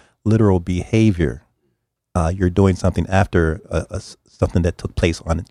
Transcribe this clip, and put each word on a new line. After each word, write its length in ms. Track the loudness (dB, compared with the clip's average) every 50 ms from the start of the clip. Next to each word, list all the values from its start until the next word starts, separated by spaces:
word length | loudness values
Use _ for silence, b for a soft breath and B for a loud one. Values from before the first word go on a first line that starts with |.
| b b b b -2
literal 340 | 0 2 4 4 4 4 2
behavior. 840 | 0 -2 -4 -4 -2 0 2 2 4 2 2 0 -2 -2 -4 -8 _ _ _ _ _ _ _ _ _ _ _ _ _ _ -4
Uh, 160 | -2 -2 -2 -2
you're 160 | 0 0 0
doing 240 | 2 4 2 2 2
something 320 | 2 0 -2 -2 -2 -2 0
after 520 | 0 0 0 2 0 0 0 0 -2 -6 -8 -6
a, 160 | -6 -6 -6 -6
a 60 | -10
s-, 200 | -12 -12 -14 -20 _ _
something 360 | _ _ -4 -2 0 0 0
that 140 | 0 -2 -2 -4
took 180 | -10 -8 -4
place 240 | -2 -2 -2 -2 -2
on, 240 | -4 -4 -4 -4 -6 _